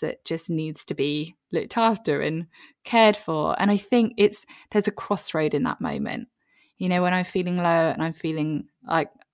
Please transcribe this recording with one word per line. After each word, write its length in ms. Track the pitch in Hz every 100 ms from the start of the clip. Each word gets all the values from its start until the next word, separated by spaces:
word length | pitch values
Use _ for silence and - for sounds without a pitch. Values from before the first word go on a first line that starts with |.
that 220 | 151 -
just 280 | - 165 -
needs 340 | 165 156 151 -
to 80 |
be 420 | 151 143 147 160 - _
looked 280 | 170 - -
after 420 | 226 214 - 143
and 240 | 147 160 170 _ - _
cared 340 | - 233 220 214
for. 420 | - 156 151 -
And 120 | 202
I 60 | 202
think 360 | - 240 226 -
it's, 280 | 208 - - - -
there's 180 | 208 202
a 40 |
crossroad 640 | - - 196 - 160 151 151
in 80 |
that 180 | 147 -
moment. 460 | 165 - - - - _ _ _ _ -
You 120 | 185
know, 120 | 180
when 100 | 180
I'm 140 | 185 180
feeling 320 | 190 180 180
low 60 | 175 165 160
and 140 | -
I'm 100 | 165
feeling 540 | 160 165 156 151 147 - _ -
like 220 | 165 147 _ _